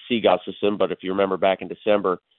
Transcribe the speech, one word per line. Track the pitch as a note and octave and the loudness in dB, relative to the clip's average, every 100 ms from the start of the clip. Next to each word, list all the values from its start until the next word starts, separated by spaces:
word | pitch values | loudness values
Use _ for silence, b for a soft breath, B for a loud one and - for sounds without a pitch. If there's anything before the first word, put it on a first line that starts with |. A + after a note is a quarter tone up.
| - | -6
see | A#2 | 0
Gustafsson, | G2+ F#2 - F2+ G2+ G#2 | 2 2 -2 -4 -2 0
but | F#2+ | -2
if | F2+ | -4
you | F#2+ | -6
remember | F#2+ G2 F#2 | 0 0 2
back | G2 F#2 | 0 0
in | F2+ | -4
December, | - A2 G#2 F#2+ F2+ _ | -8 0 0 0 -4 _